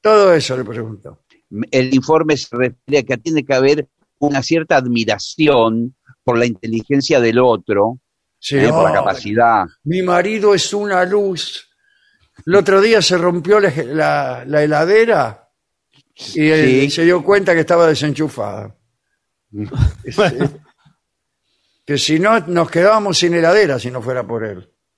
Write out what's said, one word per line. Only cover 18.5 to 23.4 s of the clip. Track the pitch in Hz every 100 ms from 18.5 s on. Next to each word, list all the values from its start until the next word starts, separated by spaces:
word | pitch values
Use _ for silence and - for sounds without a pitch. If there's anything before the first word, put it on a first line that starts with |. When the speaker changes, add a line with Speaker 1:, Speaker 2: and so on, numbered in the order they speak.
| 101 104 - _ _ _ _ _ _ _
Speaker 2:
<laughs> | 104 104 - - -
Speaker 1:
Es, | - 156
es, | 196 123 143 - _ _ _ _ _ _ _ _ _ _ _ _ -
que | 143
si | - 160
no, | 196 226
nos | 160 175 160
quedábamos | 170 185 220 202 170
sin | 175
heladera | 170